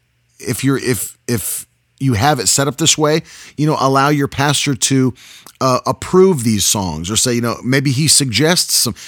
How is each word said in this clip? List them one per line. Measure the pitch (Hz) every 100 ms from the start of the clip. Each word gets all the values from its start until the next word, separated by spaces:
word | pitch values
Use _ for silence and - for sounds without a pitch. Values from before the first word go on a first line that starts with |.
| _ _ _ -
if | - 113
you're, | 135 131
if, | 76 127 - - -
if | 120 - - - _ _ -
you | 135
have | 104 139 143
it | 95
set | - 139
up | 123
this | 160 -
way, | 151 160 - - - -
you | 151
know, | 143
allow | 135 135 143
your | 147 139
pastor | - 143 139 147
to, | 127 - 135 127 - - - - -
uh, | 131 127 123
approve | 127 - 185 190 156
these | 117 107
songs | - 110 92 78 85
or | 107
say, | 127
you | 120
know, | 120 -
maybe | 120 135 139
he | 127 156
suggests | - 139 104 156 175 -
some, | - 120 92